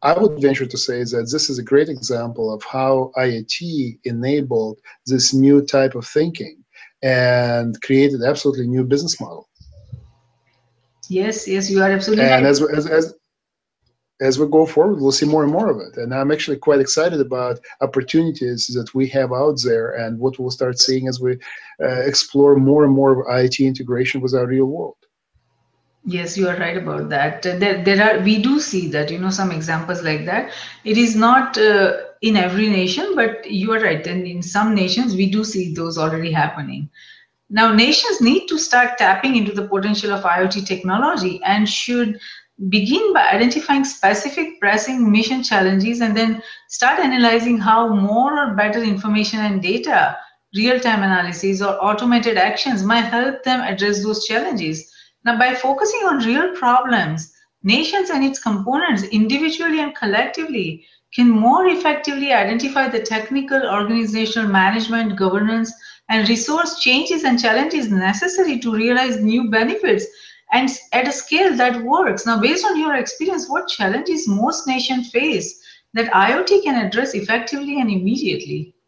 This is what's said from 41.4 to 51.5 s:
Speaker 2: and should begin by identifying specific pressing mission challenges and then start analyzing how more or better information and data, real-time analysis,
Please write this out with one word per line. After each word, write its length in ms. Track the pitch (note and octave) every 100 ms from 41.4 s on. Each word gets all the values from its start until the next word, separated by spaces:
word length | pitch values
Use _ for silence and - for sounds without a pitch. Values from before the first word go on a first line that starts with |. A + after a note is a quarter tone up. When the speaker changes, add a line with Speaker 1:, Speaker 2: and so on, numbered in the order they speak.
Speaker 2:
and 240 | - G#3 G#3
should 520 | - - A#3+ A#3 G#3 - - _ _ G3
begin 420 | G3+ G3+ D4+ A4
by 160 | F#4 -
identifying 540 | - A#3+ D4+ - C#4
specific 760 | C4+ - G3 G#3 C#4+ C4+ D#4+ -
pressing 520 | G3+ G#3+ A#3 B3+ A3+
mission 300 | G#3 A3+ C4
challenges 580 | A#3+ G#3 F#3+ F#3+ G#3 A#3+
and 140 | A3+ G#3
then 280 | A3+ A3 - - _
start 300 | - B3 D#4
analyzing 580 | D4+ B3+ A#3 A3+ A#3 A#3
how 360 | G3+ A3 A#3
more 440 | G#3 G3 A3 C4 D4
or 140 | C#4+
better 300 | G3+ G#3+ A3+
information 560 | A3+ G3 G#3+ G#3 G#3 A3
and 240 | G#3+ G3
data, 520 | F3 A#3 D#4 A3+ D3 - - _ _ G3
real-time 460 | A#3 B3+ B3 G#3+
analysis, 600 | G3 F#3 F3 F3 G3